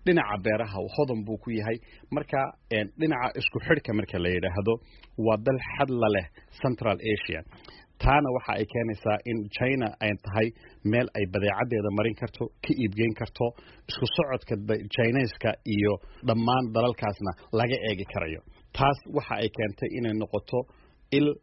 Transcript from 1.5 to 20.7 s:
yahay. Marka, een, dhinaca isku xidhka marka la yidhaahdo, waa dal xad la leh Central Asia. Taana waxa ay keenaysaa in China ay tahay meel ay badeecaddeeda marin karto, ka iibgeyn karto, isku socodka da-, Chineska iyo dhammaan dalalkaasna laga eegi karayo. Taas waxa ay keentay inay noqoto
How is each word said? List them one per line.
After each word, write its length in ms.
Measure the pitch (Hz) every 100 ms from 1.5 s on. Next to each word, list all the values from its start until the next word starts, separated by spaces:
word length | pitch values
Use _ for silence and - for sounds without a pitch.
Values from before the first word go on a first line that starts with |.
yahay. 260 | 110 107 117 - - -
Marka, 320 | 143 139 139 135 - _
een, 200 | 110 104
dhinaca 360 | - 156 135 123
isku 260 | - - 123
xidhka 320 | - 160 -
marka 240 | 107 98 98
la 100 | 87
yidhaahdo, 440 | 90 92 90 101 113 - - -
waa 220 | - 110 107
dal 220 | 113 131
xad 260 | - - 139
la 180 | 123 110
leh 180 | 101 92 - -
Central 460 | - 135 123 110 98
Asia. 400 | 110 104 - 80 - - - - -
Taana 340 | _ - 139 147
waxa 220 | 127 -
ay 140 | 107 107
keenaysaa 520 | 120 113 104 113 104
in 180 | 120 113 104
China 380 | - 127 135 110
ay 180 | - 110 101
tahay 320 | - 98 110 - - -
meel 280 | 104 117 127
ay 160 | - 98
badeecaddeeda 640 | 98 101 98 123 117 104
marin 240 | 101 110
karto, 300 | 110 120 - 117
ka 160 | _ -
iibgeyn 440 | 139 113 101 113
karto, 320 | 110 113 - 120 - - - -
isku 200 | - 117
socodka 480 | - 147 127 - 110
da-, 260 | 104 110 101
Chineska 640 | - 117 127 123 - 113 -
iyo 300 | - 104 104 98 - -
dhammaan 460 | 123 113 117 127 123
dalalkaasna 640 | 113 120 113 107 101 98 90 -
laga 280 | 110 120 127
eegi 240 | 104 98
karayo. 360 | 98 101 82 80 - - -
Taas 300 | - 139 139 -
waxa 280 | 147 135
ay 140 | 107 110
keentay 420 | - 107 101 120
inay 240 | 113 117
noqoto 440 | 107 107 104 - 123 131